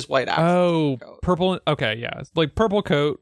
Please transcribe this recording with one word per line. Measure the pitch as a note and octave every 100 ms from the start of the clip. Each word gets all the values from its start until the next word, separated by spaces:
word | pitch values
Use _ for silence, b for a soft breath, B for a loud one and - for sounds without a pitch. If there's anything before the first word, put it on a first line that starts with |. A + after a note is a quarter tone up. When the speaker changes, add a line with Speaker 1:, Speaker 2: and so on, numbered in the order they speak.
| C3+ C3+ A#2+ F2
Speaker 1:
Oh, | E3 F3+ F3+ E3 D3+ C3
Speaker 2:
coat. | - -
Speaker 1:
purple. | - F3 F#3 F#3 -
Okay, | D3+ B2 A2
yeah. | A#2 -
It's | -
like | - D#3 -
purple | A3 G3+
coat, | - D3+ D3 -